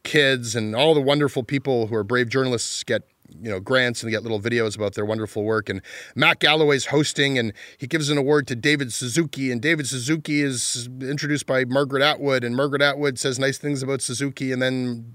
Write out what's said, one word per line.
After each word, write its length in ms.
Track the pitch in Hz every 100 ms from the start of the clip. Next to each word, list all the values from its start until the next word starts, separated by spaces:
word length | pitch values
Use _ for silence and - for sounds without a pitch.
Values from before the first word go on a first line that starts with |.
kids, 520 | - 151 139 131 120 117
and 200 | 107 110
all 180 | 156
the 80 | 151
wonderful 420 | 135 147 139 139
people 440 | 117 139 135 123 107
who 80 | 113
are 80 |
brave 260 | 101 123 117
journalists 540 | 131 131 120 - -
get, 200 | - 110 - _ - 76
you 100 | 110
know, 80 | 95
grants 420 | 101 131 123 117
and 100 | 113
get 120 | 107
little 160 | 113 110
videos 360 | 113 120 110 104
about 200 | 101 107
their 100 | 104
wonderful 380 | 110 107 110
work. 260 | 104 110 107
And 120 | 98 - - - 117
Matt 240 | 156 -
Galloway's 480 | 156 156 151 139 -
hosting, 500 | 143 147 - 139 131
and 160 | 110 - - -
he 80 | 127
gives 240 | 165 143
an 80 | 147
award 300 | 135 151 -
to 80 | 123
David 360 | 147 147 127
Suzuki, 600 | - 127 139 165 139 135
and 100 | 120
David 260 | 143 165 131
Suzuki 540 | 131 120 160 151 147
is 480 | 143 123 - 123 120 127
introduced 440 | 131 147 147 143 -
by 180 | 131 127
Margaret 360 | 135 139 135
Atwood, 420 | 147 147 143 131
and 120 | 120 123
Margaret 260 | 143 139
Atwood 380 | 143 139 143 127
says 180 | 139 127
nice 200 | 135 135
things 240 | 147 139
about 180 | 135 135
Suzuki, 500 | - 120 139 - 131
and 100 | 127
then 520 | 127 127 123 117 117